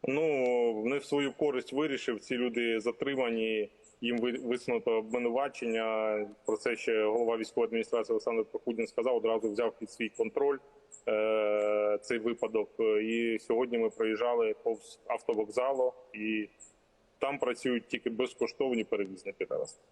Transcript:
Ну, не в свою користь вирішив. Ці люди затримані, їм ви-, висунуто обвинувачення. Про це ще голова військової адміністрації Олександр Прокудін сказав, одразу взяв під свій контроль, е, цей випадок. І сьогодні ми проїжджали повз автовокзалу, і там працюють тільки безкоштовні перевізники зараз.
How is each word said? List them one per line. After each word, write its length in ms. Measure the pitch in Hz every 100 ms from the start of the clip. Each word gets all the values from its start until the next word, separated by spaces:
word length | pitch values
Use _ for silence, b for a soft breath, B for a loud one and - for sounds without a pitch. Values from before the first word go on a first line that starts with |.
| -
Ну, 760 | 139 160 143 127 123 120 110 110
не 120 | 139
в 80 | -
свою 280 | 143 139
користь 400 | - 151 127 -
вирішив. 460 | 131 156 135 - 110
Ці 180 | - 127
люди 420 | 123 117 117 113
затримані, 920 | 110 117 135 135 123 113 110 110 104 - - _
їм 160 | 117 120
ви-, 140 | 120
висунуто 600 | 117 127 123 - 117 117
обвинувачення. 1300 | 113 110 123 120 120 139 - 117 113 113 110 110 107 104 104 -
Про 120 | 110
це 180 | 127 113
ще 300 | - 110 107
голова 320 | 113 117 113
військової 300 | 110 - 113
адміністрації 460 | 113 107 117 107
Олександр 320 | 110 120 117 110
Прокудін 420 | - - 113 113
сказав, 280 | - 120 120
одразу 360 | 110 113 110
взяв 280 | 104 117 -
під 120 | -
свій 180 | - 110
контроль, 480 | - 113 - 143 139 - - _ - -
е, 920 | 107 107 110 107 104 104 104 104 104
цей 160 | - 120
випадок. 520 | 110 117 110 110 101 - 113 107
І 340 | 110 113 117 110
сьогодні 360 | - 117 127 117
ми 120 | 113
проїжджали 640 | - 110 107 120 120 113 107
повз 360 | - 110 - - -
автовокзалу, 840 | 117 - 110 107 110 127 135 127 - -
і 360 | 110 107 110 104 _ - _ _ _ _ _
там 200 | 135 139
працюють 480 | 123 117 131 120 -
тільки 220 | 117 -
безкоштовні 720 | 113 101 - 113 - 135 120
перевізники 640 | 104 104 98 92 98 - 92
зараз. 300 | 73 71 - _